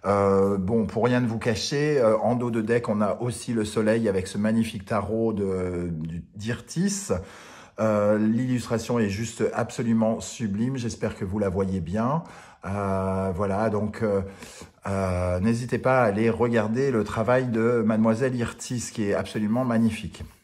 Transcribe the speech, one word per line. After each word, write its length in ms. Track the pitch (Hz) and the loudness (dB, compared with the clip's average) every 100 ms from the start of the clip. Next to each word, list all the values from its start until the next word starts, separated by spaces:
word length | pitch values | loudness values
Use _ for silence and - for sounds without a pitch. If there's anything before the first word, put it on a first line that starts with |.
| 98 | 0
Euh, 520 | 101 98 98 98 98 | 2 4 4 2 0
bon, 280 | 92 117 98 | 0 0 0
pour 200 | 113 120 | 0 2
rien 160 | 123 | 2
ne 60 | 120 | 0
vous 100 | 113 | 0
cacher, 600 | 123 107 - 143 151 143 | -2 -2 -2 0 2 4
euh, 180 | 110 107 | 4 4
en 180 | 110 120 | 2 0
dos 160 | 123 | 0
de 100 | 113 | -2
deck, 280 | 110 117 117 | 2 0 2
on 100 | 104 | 0
a 160 | 104 - | 0 0
aussi 320 | 120 110 - | -4 -4 -4
le 100 | 113 | -2
soleil 460 | 104 - 107 113 110 | 0 0 2 2 2
avec 180 | 95 92 | 0 -2
ce 100 | 101 | -2
magnifique 460 | 107 113 113 104 | 0 2 0 -4
tarot 480 | 87 110 92 110 113 | -4 -4 -2 0 0
de, 580 | 101 98 92 92 87 87 | 0 -2 -2 -2 -4 -4
du, 320 | 80 80 85 - 104 | -6 -6 -8 -12 -10
d'Irtis. 720 | 107 117 - 165 196 202 - 90 - - - - - - | -6 -6 -6 -2 -2 -2 -2 -4 -4 -18 -20 -20 -20 -2
Euh, 380 | 110 104 104 107 | 2 4 4 4
l'illustration 840 | 110 117 127 123 101 117 - 120 | 4 2 0 -2 0 -4 0 0
est 80 | 104 | 0
juste 380 | 98 117 - 107 | 0 -6 -2 -2
absolument 680 | 110 117 - 117 113 110 113 | 0 -4 -2 0 2 2 0
sublime. 560 | - - 113 98 123 135 | -6 -6 -4 -2 -2 -2
J'espère 400 | 117 92 110 - | -6 -4 -6 -4
que 80 | |
vous 160 | 98 104 | -4 -2
la 80 | 98 | 0
voyez 320 | 90 95 95 | 0 0 -2
bien. 440 | 80 104 120 160 - - - - 87 | -2 -2 0 -2 -4 -18 -20 -14 -6
Euh, 680 | 101 98 95 95 95 95 | -4 -2 0 0 0 -2
voilà, 360 | 90 101 95 110 | -2 -2 0 0
donc... 320 | 104 104 - | 0 -4 -2
Euh, 200 | 110 98 92 - - - - _ - | 0 0 -2 -10 -18 -18 -20 _ -6
euh, 520 | 98 95 90 90 90 | -2 0 0 0 0
n'hésitez 380 | 104 117 127 117 | 0 0 -2 0
pas 240 | 131 131 | 2 4
à 40 | 117 | 4
aller 240 | 101 113 | 4 2
regarder 600 | 98 120 117 104 117 139 | 2 2 2 2 0 2
le 140 | 117 101 | 0 0
travail 400 | 117 110 127 127 | -2 2 2 2
de 360 | 113 113 120 107 | 2 2 4 2
Mademoiselle 500 | 110 113 110 131 127 | 4 4 4 0 0
Irtis, 540 | 113 - - 123 - | -4 -6 -6 -6 -6
qui 160 | - 101 | -4 0
est 40 | |
absolument 500 | 87 92 - 107 120 | 0 -2 -2 0 2
magnifique. 600 | 131 117 113 - 80 - - - | 2 4 2 0 -8 -10 -16 -16